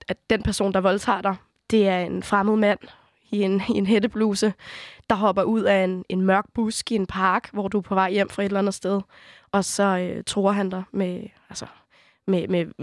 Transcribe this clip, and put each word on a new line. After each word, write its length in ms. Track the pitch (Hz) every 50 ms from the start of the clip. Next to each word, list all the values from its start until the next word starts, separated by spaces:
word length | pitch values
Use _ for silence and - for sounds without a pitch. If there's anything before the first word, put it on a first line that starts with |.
| - -
at 220 | 185 - _ -
den 120 | 226 214 220
person, 300 | 214 202 - 202 196 190
der 80 | 190
voldtager 400 | 185 196 185 202 - - 214 190
dig, 160 | - 196 190 185 - _ _ _ _ -
det 180 | - 220 202 196
er 120 | 185 180
en 220 | 180 165 - 185 180
fremmed 340 | - - 202 196 208 214
mand 220 | 220 208 208 208 - - - - - _ _ _ _ _ _
i 120 | - 202 202
en, 200 | 190 196 196 196 -
i 40 | 233
en 140 | 208 196
hættebluse, 640 | 190 226 214 202 233 - 214 220 220 202 196 - 214 190 - - - - - - - - - _ -
der 60 | 226
hopper 260 | 190 208 208 185 202 185
ud 200 | - 226 226 202
af 220 | 202 202 190 190
en, 200 | 185 185 180 185 -
en 120 | - 185 185
mørk 220 | 190 190 196 214 - _
busk 380 | - 226 214 226 - - - 233
i 20 |
en 120 | 214 190
park, 420 | - - 185 190 190 185 226 - - -
hvor 160 | 202 196 196
du 100 | 190 208
er 40 | 180
på 120 | - 202
vej 160 | 190 190 185
hjem 180 | 190 208 196 190
fra 140 | - - 202
et 40 |
eller 120 | 196 202 196
andet 160 | 196 202 190
sted. 260 | - - 185 202 196 190 - - - - - - - _ _ -
Og 120 | 196 185
så, 180 | - - - 202 196 190 180
øh, 260 | 180 180 180 - 180
truer 260 | - - 208 196 196 202
han 180 | 202 202 185
dig 120 | 185 185 185 - -
med, 300 | 196 196 180 180 185 - 202 - _ _ _
altså, 160 | 202 - - - - - _ _ _ _ _ _ _ _ _
med, 220 | - 190 180 - -
med 180 | 185 175 165 156 - -